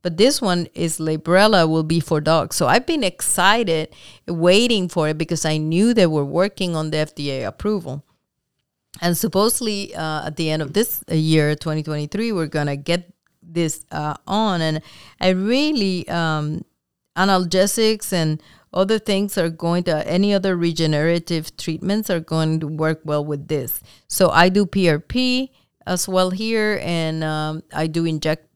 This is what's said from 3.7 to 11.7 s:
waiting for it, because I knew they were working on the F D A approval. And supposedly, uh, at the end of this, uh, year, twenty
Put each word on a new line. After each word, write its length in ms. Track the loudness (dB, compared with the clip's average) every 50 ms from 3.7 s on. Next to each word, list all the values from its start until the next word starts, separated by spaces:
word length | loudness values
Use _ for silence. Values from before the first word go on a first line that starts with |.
| 0 -2 -2 -6 -10 -20 -20 -20 -20 _ _
waiting 600 | -8 -4 2 4 6 6 6 4 4 2 0 0 -2
for 200 | -2 -2 0 0
it, 80 | 0
because 280 | -2 -4 -4 -4 -4 -2
I 120 | -2 -2
knew 360 | 0 -2 0 2 2 2 4 4
they 140 | 4 4
were 180 | 4 4 0 -2
working 500 | 0 0 0 0 0 0 -4 -6 -4 -4
on 160 | -4 -4 -4
the 60 | -2
F 160 | -2 -2 -4 _
D 180 | -8 -6 -4
A 120 | -4 -4 -6
approval. 600 | -6 -8 _ -4 -4 -4 -4 -4 -8 -10 -10 -12 _ _ _ _ _ _ _ _ _ _ _ _ _ _ _ _ _ -14 -4
And 140 | -2 -2 0
supposedly, 800 | 0 -2 -2 0 2 2 2 0 0 -2 -4 -4 -4 -6 -8 -8
uh, 300 | -8 -6 -6 -6 -6 -6
at 100 | -8 -6
the 140 | -4 -2 -2
end 140 | -2 -2 -4
of 100 | -2 0
this, 300 | 0 0 0 -2 -10 -8 -2
uh, 20 | 0
year, 420 | 0 2 4 4 4 4 2 0
twenty 280 | -2 -4 -4